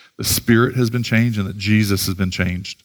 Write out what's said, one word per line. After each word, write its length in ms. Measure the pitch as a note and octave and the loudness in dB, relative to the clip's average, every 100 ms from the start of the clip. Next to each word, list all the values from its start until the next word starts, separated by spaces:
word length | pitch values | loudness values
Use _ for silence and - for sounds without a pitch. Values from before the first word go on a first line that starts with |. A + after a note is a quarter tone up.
| _ - | _ -8
the 60 | |
Spirit 500 | - - - A#2 C3 | -4 -2 2 2 2
has 160 | C3 A2+ | 0 -2
been 140 | A#2+ | -2
changed, 340 | A2+ A2+ A#2+ G#2+ | 0 2 2 0
and 80 | F#2+ | -4
that 100 | G2+ | -4
Jesus 500 | G2+ G#2+ G2+ F#2+ F#2+ | 2 2 4 0 -2
has 100 | F#2 | -2
been 160 | F#2 | -2
changed. 500 | F#2 F2+ F2+ G2 - | -2 -4 -4 -10 -16